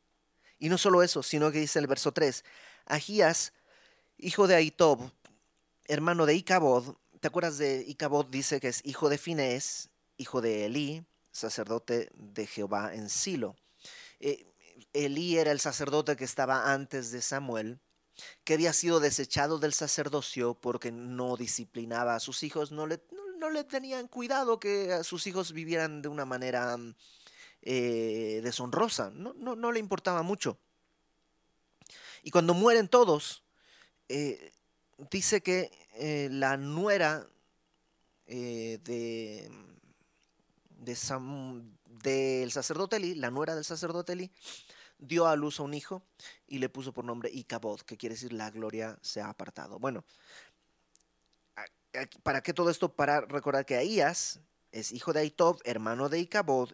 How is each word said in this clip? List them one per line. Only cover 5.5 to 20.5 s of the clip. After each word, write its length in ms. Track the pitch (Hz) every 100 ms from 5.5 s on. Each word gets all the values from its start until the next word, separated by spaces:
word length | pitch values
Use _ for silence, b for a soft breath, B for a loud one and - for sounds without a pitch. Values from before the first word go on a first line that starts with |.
| _ _ _ -
hermano 420 | 147 160 175 151
de 80 | 170
Icabod", 600 | 180 185 147 123 123 - _ _
¿te 80 | 151
acuerdas 300 | 175 170 143
de 260 | 143 131 135
Icabod? 400 | 139 151 147 131
Dice 320 | 135 139 -
que 80 | 127
es 140 | 120 147
hijo 240 | 135 151
de 80 | 147
Finés, 720 | - 160 131 123 - - - _ _ -
hijo 220 | 123 131
de 260 | 113 107 104
Elí, 380 | 135 143 160 165 _ _
sacerdote 800 | - 110 - 104 117 - 120 -
de 320 | - 104 104 104
Jehová 480 | - 101 104 104
en 160 | 104 104
Silo. 460 | - 196 165 104 - _ B B B B B
Eh, 260 | 143 143 90 _ 82 90 -
Elí 440 | 147 143 143 175 165
era 140 | 151
el 80 | 143
sacerdote 560 | 151 131 139 151 147 143
que 80 |
estaba 480 | 131 - 131 131 123
antes 400 | 139 139 139 117
de 100 | 120
Samuel, 580 | - 139 135 113 110 127 _ _ _ B B B
que 100 | -
había 200 | 156 165
sido 260 | 151 170 165
desechado 580 | 147 139 135 151 147 160
del 160 | 151
sacerdocio 800 | - 147 - 147 143 - 131 120